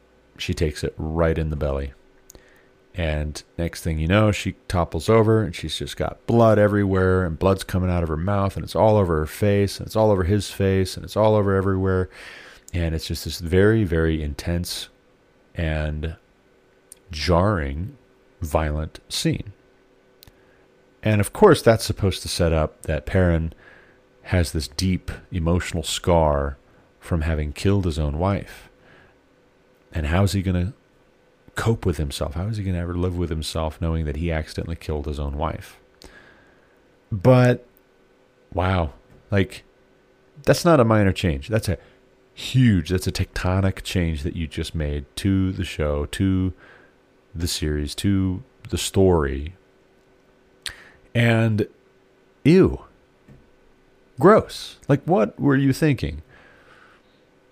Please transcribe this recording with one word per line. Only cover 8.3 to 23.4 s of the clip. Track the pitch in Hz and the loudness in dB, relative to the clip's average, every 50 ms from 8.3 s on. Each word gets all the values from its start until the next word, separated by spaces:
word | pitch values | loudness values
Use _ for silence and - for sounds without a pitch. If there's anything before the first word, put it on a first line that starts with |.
| 101 98 98 98 - | -2 0 -2 -2 -4
and | 98 - | -6 -8
it's | - - | -4 0
all | 82 104 110 107 | 2 4 4 4
over | 104 95 85 80 78 | 4 2 2 0 0
her | 78 | -2
face, | - - - 104 104 101 101 101 98 - - | -4 -4 -2 0 2 2 2 0 0 -4 -8
and | - | -10
it's | - - | -4 0
all | 110 110 107 | 2 2 4
over | 101 92 87 | 4 2 2
his | 87 107 101 - - | 2 0 0 -2 -4
face, | - - 98 95 95 95 92 - - | -4 -2 0 0 2 0 0 -2 -6
and | - - | -10 -12
it's | 90 - | -4 0
all | 101 110 107 107 | 2 4 4 4
over | 107 98 98 95 | 4 2 2 2
everywhere. | 95 92 98 95 92 95 95 92 92 92 - - - - - - - - - - - _ - | 0 0 0 0 0 0 0 0 0 -2 -4 -8 -18 -20 -20 -20 -20 -20 -20 -20 -20 _ -8
And | - 85 85 80 80 | -4 -4 -2 -2 -2
it's | 80 - | -4 -6
just | - 82 - - | -6 -8 -8 -8
this | 82 76 - | -10 -10 -8
very, | 87 80 90 92 101 107 113 110 104 | -4 0 2 4 4 4 4 2 2
very | 78 85 82 82 82 80 78 | 0 0 0 2 0 0 -2
intense | 76 73 71 - - 87 85 87 87 - - - - - _ _ _ _ _ _ _ _ _ _ _ _ - | -4 -6 -8 -8 -6 -4 -4 -4 -4 -6 -10 -12 -12 -16 _ _ _ _ _ _ _ _ _ _ _ _ -8
and | 90 85 78 78 78 76 76 76 76 78 80 80 - _ _ _ _ _ _ _ _ _ _ _ _ _ - - _ _ - | -4 -4 -2 -2 -2 -4 -4 -6 -6 -6 -8 -8 -12 _ _ _ _ _ _ _ _ _ _ _ _ _ -20 -20 _ _ -14
jarring, | 78 76 - 90 85 85 92 107 107 80 71 67 69 78 95 135 - - _ _ _ _ _ _ _ - | -12 -4 0 2 2 2 2 2 0 -2 -2 -4 -6 -6 -8 -10 -12 -16 _ _ _ _ _ _ _ -12
violent | 80 76 - 80 78 76 73 76 78 - - - - - | -6 -2 -2 -2 0 -2 -2 -4 -6 -8 -10 -16 -14 -10
scene. | - - - 165 139 - - 98 - _ _ _ _ _ _ _ _ _ _ _ _ _ - - _ _ _ _ _ _ _ _ _ _ _ _ _ _ | -6 -4 -2 -2 -4 -4 -8 -12 -18 _ _ _ _ _ _ _ _ _ _ _ _ _ -20 -20 _ _ _ _ _ _ _ _ _ _ _ _ _ _
And | - 107 107 104 | -2 0 2 2
of | 101 - | 0 0
course, | - - 220 190 - - | 2 6 8 8 8 8
that's | - 120 110 - - | 6 4 4 4 2
supposed | - - - 104 92 - - | -4 -4 0 0 0 0 -2
to | - 87 | -6 -6
set | - - 87 80 | -2 0 2 2
up | 82 78 76 - - _ | 2 2 0 -2 -4 _
that | - - 78 71 - | -8 -6 -6 -6 -4
Perrin | - - 95 90 87 85 80 | -2 0 2 4 4 2 2